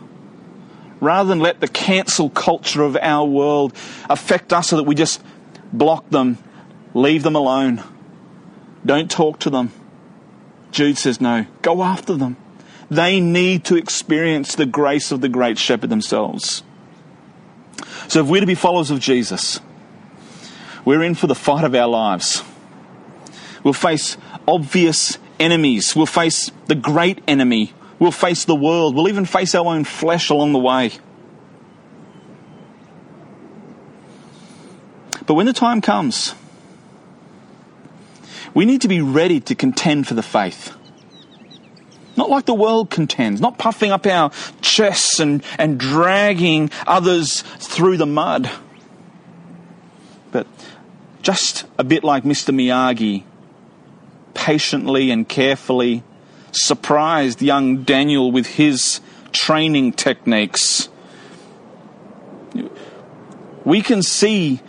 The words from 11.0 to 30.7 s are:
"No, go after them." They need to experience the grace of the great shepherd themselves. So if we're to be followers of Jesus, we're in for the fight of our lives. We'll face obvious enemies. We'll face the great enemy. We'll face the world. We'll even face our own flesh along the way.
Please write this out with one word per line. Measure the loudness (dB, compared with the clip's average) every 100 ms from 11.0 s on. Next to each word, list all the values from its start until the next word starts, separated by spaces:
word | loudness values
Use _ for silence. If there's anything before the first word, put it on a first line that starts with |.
| -2 -2
"No, | 0 -2 -4 -4
go | -2 0
after | 0 -2 -4
them." | -2 -4 -6 -16 -20 -20 -20 -4
They | 0 2 2
need | 2 2 2 0
to | 0
experience | 0 0 -6 -2 -2 0 -2 -2
the | -2
grace | -2 0 0 0 -2
of | -4
the | -2
great | 0 0 0
shepherd | 0 0 0
themselves. | -2 -2 -2 -2 -6 -8 -10 -12 -20 -20 -20 -20 -20 -20 -20 -20 -20 -20 -20 -18 -16 -2
So | 0
if | 2
we're | 2
to | 2
be |
followers | 2 0 0 0
of | -2
Jesus, | 0 0 0 -6 -6 -8 -12 -20 -20 -20 -20 -20 -20 -20 -20 -20 -20 -6
we're | 0 2
in | 2 0
for | 0
the |
fight | 0 0 0
of | 2
our | 2 2
lives. | 2 0 0 -2 -6 -8 -20 -20 -20 -20 -20 -20 -20 -20 -20 -20 -4
We'll | -2
face | 0 0 -2 -4 -10 -16 -6 0
obvious | 0 0 2 2 2 -2 -6 -10 -2
enemies. | 0 2 2 2 0 0
We'll | 0
face | 0 0 -2 -6 -6 -4
the | -2
great | 0 0 0 0 0
enemy. | 2 2 2 -2 -6 -16 -2
We'll | 0
face | 2 0 0
the | 0
world. | 0 2 2 0
We'll | 2 0
even | 0
face | -2 -2 0 0
our | 0
own | -2
flesh | -4 -4 -2 0 0
along | 0 2
the | 2
way. | 2